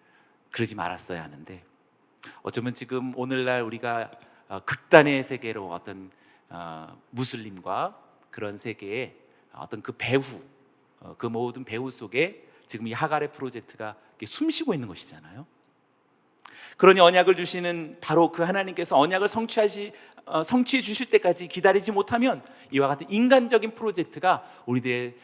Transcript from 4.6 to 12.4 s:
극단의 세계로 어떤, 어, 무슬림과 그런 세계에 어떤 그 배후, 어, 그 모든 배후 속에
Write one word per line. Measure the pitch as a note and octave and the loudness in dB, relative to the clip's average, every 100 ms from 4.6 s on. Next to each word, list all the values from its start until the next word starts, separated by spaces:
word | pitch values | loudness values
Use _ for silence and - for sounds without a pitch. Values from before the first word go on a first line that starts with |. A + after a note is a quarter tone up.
극단의 | - C#3+ - D#3+ D3 C3+ | -8 -8 8 10 10 2
세계로 | C3 B2+ A#2 G#2+ F#2 | -2 -8 -8 -8 -8
어떤, | E2+ G#2 G2 F#2+ _ _ _ _ | -10 -12 -16 -18 _ _ _ _
어, | F2 E2+ D#2+ D#2+ - _ | -14 -12 -12 -16 -20 _
무슬림과 | A#2+ B2+ A#2+ G#2+ F#2 E2+ A2 F3 - _ _ _ | -4 -4 -4 -10 -14 -6 -4 -4 -8 _ _ _
그런 | - G#2+ G2+ | -10 -8 -8
세계에 | A#2+ G#2 G2 A#2 A#2 - _ _ _ | -10 -10 -8 -8 -8 -12 _ _ _
어떤 | - C#2+ A2 | -18 -14 -12
그 | - | -12
배후, | - A#2 C3+ C3 G2+ - _ _ _ _ _ | -8 0 0 -2 -14 -20 _ _ _ _ _
어, | F#2 E2 | -20 -10
그 | A#2 | -8
모든 | A2+ A#2+ C3 | -4 -6 -8
배후 | C3 A2+ C3 | -10 -8 -8
속에 | - G#2 B2 F3 G#3+ | -10 -6 -2 -2 -4